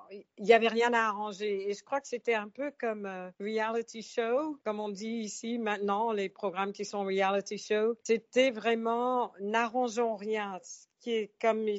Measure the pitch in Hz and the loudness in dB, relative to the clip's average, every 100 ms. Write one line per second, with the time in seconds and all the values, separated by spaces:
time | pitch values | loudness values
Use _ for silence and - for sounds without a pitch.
0 | - 202 - - 196 226 226 226 240 233 | -18 -18 -16 -2 8 8 8 4 4 4
1 | 226 202 214 190 214 196 196 196 - 277 | 2 0 -4 -4 -2 -2 -2 -6 -4 -4
2 | - 240 - 220 208 240 285 - 233 214 | -4 -6 0 -2 -2 -6 -8 -4 -4 -4
3 | 196 185 180 - 202 220 220 226 226 226 | -6 -8 -10 -8 -4 -2 0 -2 -4 -10
4 | - - 226 254 311 285 214 208 214 190 | -8 -2 2 2 0 -4 -4 -4 -4 -6
5 | 220 233 208 - 226 240 220 208 202 202 | -4 -4 -6 -6 -4 -2 -2 0 0 0
6 | 233 208 190 - 196 180 196 202 196 202 | 0 0 -4 -4 -4 -2 -4 -4 -6 -4
7 | 196 190 190 196 196 208 - 214 220 233 | -2 2 2 2 -2 -6 -2 2 2 0
8 | - 226 - 247 262 220 220 226 226 233 | 0 0 2 4 4 4 0 0 0 0
9 | 247 254 208 180 202 226 233 240 247 214 | 2 0 -2 -4 -2 0 0 0 0 0
10 | 233 208 208 214 202 185 - - - _ | 0 0 -2 -2 -2 -8 -12 -20 -20 _
11 | 240 220 208 - 226 220 214 | -4 -2 -2 0 2 2 0